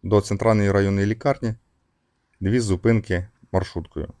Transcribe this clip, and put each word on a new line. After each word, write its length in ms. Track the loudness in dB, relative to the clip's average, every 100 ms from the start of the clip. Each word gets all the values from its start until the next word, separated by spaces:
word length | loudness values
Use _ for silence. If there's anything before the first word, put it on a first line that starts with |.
До 180 | 2 0
центральної 500 | 0 -2 2 2 2
районної 360 | 2 2 0 0
лікарні 480 | -2 -4 -2 -4 -8 _ _ _ _ _ _ _ _
дві 200 | -2 0
зупинки 680 | 0 0 2 0 0 -4 -4 _ _
маршруткою. 600 | -4 -4 -10 -10 -10 -10 -14